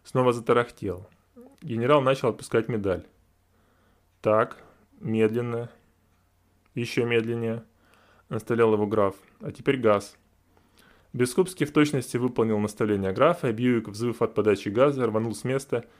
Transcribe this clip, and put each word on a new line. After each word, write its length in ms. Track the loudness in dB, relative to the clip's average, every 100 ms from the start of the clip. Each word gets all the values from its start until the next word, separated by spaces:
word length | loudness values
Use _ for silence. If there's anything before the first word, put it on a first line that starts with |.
снова 280 | -4 2 2
затарахтел. 760 | 2 2 2 2 -6 -10 -10 -14 _ _ -20 -20 _
Генерал 400 | -8 -4 2 4
начал 260 | 4 0 -2
отпускать 400 | -4 -4 -2 -2
медаль. 380 | -4 -2 -4 -6 _ _ _ _ _ _ _ _ _ _ _
«Так, 420 | 2 2 2 -6 -20 _ _ _
медленно. 680 | -4 2 2 0 -6 -8 -10 _ _ _ _ _ _ _ _ _ _
Ещё 320 | -8 -4 -2 2
медленнее», 580 | 2 0 -4 -4 -6 -12 _ _ _ _ _ _
наставлял 460 | -10 -2 2 4
его 120 | 4 0
граф. 280 | 2 0 -2 _ _
«А 100 | -14
теперь 280 | -6 -2 2
газ». 380 | 2 2 0 _ _ _ _ _ _ _ _ _ _
Бескупский 500 | -2 0 0 -2 -2
в 80 | 0
точности 460 | 2 2 0 -4 -2
выполнил 400 | -2 0 0 0
наставление 540 | -2 -2 0 0 0
графа, 360 | 2 2 2 -4
и 40 |
Бьюик, 360 | 0 0 0 -2
взвыв 320 | -6 -6 -2
от 140 | -2
подачи 340 | 2 2 2 0
газа, 380 | 2 2 2 -2
рванул 280 | -2 -4
с 100 | -6
места 420 | -4 -4 -4 -6 -6